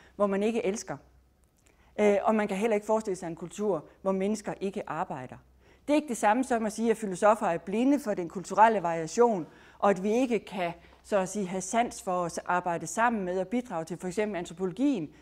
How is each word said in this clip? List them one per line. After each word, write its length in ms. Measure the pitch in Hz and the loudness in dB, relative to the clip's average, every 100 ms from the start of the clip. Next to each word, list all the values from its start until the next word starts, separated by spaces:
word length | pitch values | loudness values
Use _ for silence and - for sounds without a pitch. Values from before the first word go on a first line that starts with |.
| - - | -18 -2
hvor 100 | 202 | 0
man 160 | 196 | 2
ikke 240 | 214 226 185 | 0 0 -2
elsker. 300 | 220 - 139 - _ _ _ _ _ _ _ _ - | -4 -8 -12 -12 _ _ _ _ _ _ _ _ 2
Øh, 160 | 208 202 | 4 4
og 120 | - | 2
man 140 | 220 208 | 2 0
kan 80 | 190 | 0
heller 180 | 226 | 0
ikke 120 | 208 208 | 0 0
forestille 300 | 220 214 180 | -2 0 -6
sig 100 | 170 | -8
en 100 | 165 | -10
kultur, 480 | 175 - 208 160 - _ | -12 -4 -2 -2 -6 _
hvor 100 | 190 | -2
mennesker 420 | 190 196 214 - - | 0 0 -2 -6 -6
ikke 220 | 196 190 - | -6 -6 -8
arbejder. 460 | 151 190 151 127 117 - _ _ _ - | -6 -6 -8 -12 -16 -20 _ _ _ 0
Det 40 | |
er 40 | 302 | 2
ikke 120 | 302 | 2
det 80 | 214 | 0
samme 280 | 208 240 | 2 2
som 220 | 262 226 220 | 2 0 -2
at 60 | |
sige, 180 | 220 226 | 0 0
at 60 | 220 | 0
filosofer 500 | 202 180 208 220 196 | -2 4 4 6 2
er 120 | 170 | -2
blinde 420 | - 214 262 285 | -2 0 2 2
for 140 | 214 | 0
den 140 | 180 170 | -4 -6
kulturelle 540 | 196 170 190 226 208 | -8 -2 6 6 6
variation, 640 | 170 165 160 233 240 190 147 - - - | 0 -2 -2 4 4 4 -4 -14 -20 0
og 120 | 202 | 2
at 120 | 185 | 2
vi 100 | 208 | 2
ikke 260 | 233 254 214 | 2 2 0
kan, 340 | - 185 170 165 - - | -4 -4 -4 -6 -16 -20
så 160 | - 202 | -2 0
at 100 | 185 | 0
sige, 180 | 208 180 | -4 -4
have 140 | 190 | -4
sans 420 | - 233 240 - | -2 0 -2 -4
for 220 | 196 180 | -4 -2
at 160 | 170 170 - | -2 -4 -2
arbejde 400 | 180 180 165 160 | -2 0 -4 -4
sammen 380 | 226 240 220 | 0 0 0
med 160 | 180 185 | -2 -4
og 80 | 185 | -2
bidrage 360 | 247 247 170 | -4 -4 -8
til 120 | 165 165 | -8 -8
for 100 | 185 | -4
eksempel 320 | 196 214 175 | -2 -2 -4
antropologien, 720 | 175 165 185 180 285 226 147 - | -8 -6 -6 0 0 0 -4 -10